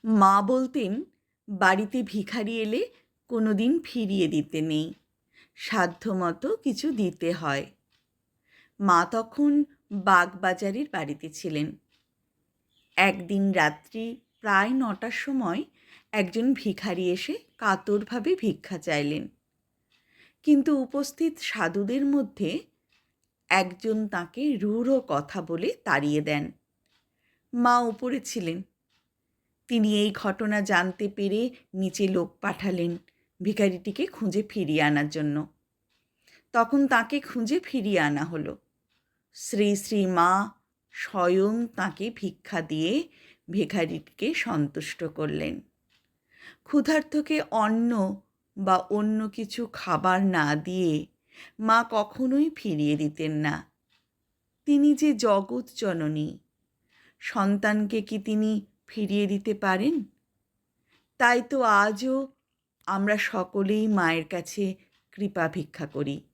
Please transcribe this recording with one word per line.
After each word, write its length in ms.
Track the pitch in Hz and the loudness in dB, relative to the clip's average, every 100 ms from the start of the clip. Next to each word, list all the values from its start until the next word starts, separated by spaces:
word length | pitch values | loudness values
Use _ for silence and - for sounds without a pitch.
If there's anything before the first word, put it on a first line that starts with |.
মা 380 | 226 220 190 196 | 4 6 8 6
বলতেন, 600 | 202 262 254 285 202 220 370 _ _ _ - | 4 0 0 -2 -2 -4 -6 _ _ _ -12
"বাড়িতে 540 | 196 190 190 208 254 | 2 4 4 0 -4
ভিখারি 580 | 208 214 196 240 214 233 | -4 -6 -6 -6 -4 -4
এলে 280 | 220 240 494 _ _ _ _ | -4 -4 -4 _ _ _ _
কোনোদিন 520 | 233 220 202 233 330 | -2 2 2 2 2
ফিরিয়ে 440 | 320 247 208 196 160 | -2 -6 -2 0 0
দিতে 320 | 151 147 160 | 0 -2 -4
নেই, 340 | 156 156 160 - _ _ _ _ _ | -2 -2 -4 -10 _ _ _ _ _
সাধ্যমতো 1000 | - - 220 170 170 220 185 175 170 294 440 | -16 -4 -2 -2 -2 -4 -2 -2 -2 -4 -2
কিছু 360 | 285 226 311 | -2 -2 -4
দিতে 400 | 247 185 160 165 | 0 -2 -2 -4
হয়।" 340 | 170 156 139 - _ _ _ _ _ _ _ _ _ _ _ | -2 -2 -4 -6 _ _ _ _ _ _ _ _ _ _ _
মা 260 | 196 175 175 | 4 4 4
তখন 540 | 226 226 - 294 285 294 _ _ | -2 -4 0 2 2 0 _ _
বাগবাজারের 960 | 202 190 185 175 185 185 180 202 208 294 | -2 4 6 4 0 -2 0 -2 -4 -6
বাড়িতে 380 | 185 147 139 160 | -6 -6 -8 -12
ছিলেন। 460 | 156 175 151 151 147 _ _ _ _ _ _ _ _ _ _ _ - | -10 -6 -4 -4 -6 _ _ _ _ _ _ _ _ _ _ _ 2
একদিন 560 | 196 190 175 196 196 | 2 2 -4 0 2
রাত্রি 680 | 185 151 151 _ 226 226 240 _ _ | 2 2 0 _ -12 -10 -12 _ _
প্রায় 280 | 220 196 214 | 0 2 4
নটার 420 | 262 247 190 226 | 0 0 -4 -6
সময় 540 | 226 - 269 208 185 - _ _ - _ | -6 -4 -2 0 -2 -6 _ _ -20 _
একজন 420 | 214 185 226 247 | -2 0 0 0
ভিখারি 560 | 269 214 190 202 180 180 | 0 -2 -4 -4 -2 0
এসে 240 | 180 - 392 _ _ | -2 -4 -8 _ _
কাতরভাবে 800 | 214 190 - 208 - 240 220 370 | 0 0 2 -2 0 -4 0 0
ভিক্ষা 380 | 220 151 - 180 | 0 -2 -8 -8
চাইলেন, 500 | 170 151 147 151 - _ _ _ _ _ _ _ _ _ _ _ | -2 0 0 -4 -6 _ _ _ _ _ _ _ _ _ _ _
কিন্তু 340 | - 285 277 294 | 4 4 6 0
উপস্থিত 640 | 262 277 277 - 330 311 | 0 -4 -4 -2 -2 -2
সাধুদের 680 | - 220 170 185 202 262 277 | -10 -2 -2 0 -2 0 2
মধ্যে 520 | 277 214 - 185 262 - _ _ _ _ _ _ _ _ | 0 -2 -4 -4 -4 -10 _ _ _ _ _ _ _ _
একজন 600 | 190 185 180 226 214 214 | 0 0 -4 -4 -2 -2
তাকে 480 | 190 170 - 294 233 | -6 -6 -4 -2 0
রূঢ় 440 | 208 220 240 269 262 | 0 0 2 0 2
কথা 340 | 143 147 196 | -4 -2 -8
বলে 320 | 165 165 214 - | -6 -4 -4 -4
তাড়িয়ে 360 | - 139 147 147 | 0 0 2 0
দেন। 320 | 151 147 160 - _ _ _ _ _ _ _ _ _ | 0 -4 -4 -12 _ _ _ _ _ _ _ _ _
মা 240 | 240 240 240 | 0 4 4
উপরে 420 | 240 220 254 254 | 2 -4 -4 -4
ছিলেন, 420 | - 233 170 170 190 _ _ _ _ _ _ _ _ _ _ | -4 -6 -4 -6 -10 _ _ _ _ _ _ _ _ _ _
তিনি 340 | 233 214 208 | 2 2 4
এই 80 | 208 | 2
ঘটনা 500 | 202 208 196 214 208 | 0 -4 -2 -2 -2
জানতে 480 | 202 185 226 - 202 | 2 2 2 -4 -6
পেরে 420 | 202 202 208 247 240 _ | -2 -2 0 -2 -6 _
নিচে 340 | 190 190 - 196 | -4 -4 0 0
লোক 280 | 185 170 _ | 0 -4 _
পাঠালেন 560 | 196 - 196 180 170 170 _ _ _ _ | -6 -4 -4 -2 -2 -4 _ _ _ _
ভিখারিটিকে 640 | 185 214 202 180 208 196 359 | -4 2 0 0 -8 -6 -6
খুঁজে 360 | - 214 185 208 | -4 -2 -2 -4
ফিরিয়ে 340 | 220 151 156 | -4 -2 2
আনার 260 | 151 147 147 | 2 2 0
জন্য। 380 | 156 151 147 151 _ _ _ _ _ _ _ _ _ _ | -2 -2 -2 -6 _ _ _ _ _ _ _ _ _ _
তখন 340 | 240 233 277 277 | 0 2 4 4
তাকে 340 | 247 226 285 | 2 2 -4
খুঁজে 400 | - 247 226 330 | -4 -6 -2 -2
ফিরিয়ে 400 | - 262 208 190 | -2 -4 0 2
আনা 240 | 147 147 | 2 0
হলো। 320 | 156 165 147 - _ _ _ _ _ _ _ | -4 -6 -8 -10 _ _ _ _ _ _ _
শ্রী 420 | - - 202 208 202 | -16 -6 2 2 2
শ্রী 300 | - 214 190 | 0 0 2
মা 440 | 175 175 190 208 _ _ _ _ | 4 4 4 0 _ _ _ _
স্বয়ং 760 | - - 202 175 185 196 226 233 | -12 -8 0 2 4 2 0 -4
তাকে 440 | - 214 151 214 | -4 -6 -4 -8
ভিক্ষা 460 | 226 196 - - 175 | -6 -8 -10 -6 -6
দিয়ে 480 | 160 156 165 269 339 _ - _ - | -4 -2 0 0 -4 _ -20 _ -6
ভিখারিটিকে 840 | 190 175 190 165 165 - _ 240 | -2 0 0 -2 -4 -12 _ -4
সন্তুষ্ট 680 | 330 233 170 147 156 151 - | -2 -2 -2 -2 -4 -10 -8
করলেন। 560 | 165 156 151 147 - - - _ _ _ _ _ _ _ - - | -10 -6 -4 -4 -6 -8 -14 _ _ _ _ _ _ _ -20 -20
ক্ষুধার্তকে 800 | - 294 262 311 302 302 302 311 - | 0 0 2 0 0 -4 0 -2 0
অন্ন 680 | 226 214 220 233 233 190 196 _ _ _ - | 0 2 2 2 2 -2 -4 _ _ _ -6
বা 180 | 190 185 | 2 2
অন্য 520 | - 208 214 220 214 | 2 -2 0 0 -2
কিছু 400 | 214 208 - 226 | -6 -8 -8 -8
খাবার 540 | - - 160 185 185 196 | -8 -2 0 2 4 4
না 280 | 180 147 | 2 2
দিয়ে 520 | 151 156 185 175 156 165 _ _ - - - | 0 -2 0 0 0 -4 _ _ -20 -20 -6
মা 240 | 220 226 233 | 2 2 2
কখনোই 600 | 220 208 - 254 277 311 311 | -2 -2 -2 0 2 2 -2
ফিরিয়ে 400 | 214 156 147 151 | -4 0 0 2
দিতেন 360 | 151 151 156 | -2 -4 -4
না। 340 | 151 151 151 - _ _ _ _ _ _ _ _ _ - | -2 -2 -4 -10 _ _ _ _ _ _ _ _ _ 2
তিনি 280 | 285 294 | 4 6
যে 180 | 294 302 | 6 2
জগৎ 520 | 226 226 196 196 247 - - | 2 4 2 2 -8 -8 -4
জননী, 600 | 208 170 151 156 151 - _ _ _ _ _ _ _ _ | -2 0 -2 -2 -4 -8 _ _ _ _ _ _ _ _
সন্তানকে 800 | - 240 196 202 214 214 208 226 | -8 0 2 2 2 0 -2 -4
কি 180 | 208 220 | -4 -8
তিনি 480 | 202 214 214 214 202 _ _ | -2 0 0 -2 -6 _ _
ফিরিয়ে 400 | - 202 202 202 | -6 -2 0 0
দিতে 280 | 196 202 | -2 -2
পারেন? 500 | 202 196 185 247 320 202 _ _ _ _ _ _ _ _ _ _ _ | -2 0 0 0 0 -6 _ _ _ _ _ _ _ _ _ _ _
তাই 240 | 240 247 247 | 4 4 2
তো 120 | 277 | 0
আজও 640 | 240 202 208 202 262 262 269 _ _ _ _ _ - | 4 6 4 0 -2 -2 -4 _ _ _ _ _ -6
আমরা 300 | 196 202 208 | -2 0 0
সকলেই 680 | - 208 180 202 196 214 220 | 0 -4 -4 -2 0 2 2
মায়ের 380 | 202 165 165 | 2 2 0
কাছে 500 | 156 180 165 - 196 185 _ _ _ | -2 -8 -8 -4 -4 -4 _ _ _
কৃপা 360 | - 196 196 160 | -6 -4 0 -2
ভিক্ষা 380 | 165 151 - 147 | -2 -8 -10 -10
করি। 340 | 143 143 139 _ | -6 -6 -6 _